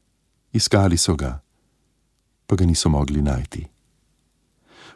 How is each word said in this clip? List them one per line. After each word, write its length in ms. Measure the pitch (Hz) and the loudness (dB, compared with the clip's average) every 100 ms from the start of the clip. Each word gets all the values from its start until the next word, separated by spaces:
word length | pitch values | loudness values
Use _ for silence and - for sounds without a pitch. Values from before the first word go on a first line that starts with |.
| _ _ _ _ _ | _ _ _ _ _
Iskali 440 | 107 - 104 98 87 | -4 2 2 4 2
so 180 | - 80 | 0 -2
ga, 240 | 69 65 - _ _ _ _ _ _ _ _ _ - | -4 -8 -14 _ _ _ _ _ _ _ _ _ -4
pa 100 | 92 | 0
ga 100 | 90 | 2
niso 240 | 82 85 | 2 2
mogli 320 | 73 69 73 | 0 0 0
najti. 440 | 71 64 69 - 76 _ _ _ _ _ _ _ _ _ _ - - | -2 -2 -6 -10 -14 _ _ _ _ _ _ _ _ _ _ -20 -20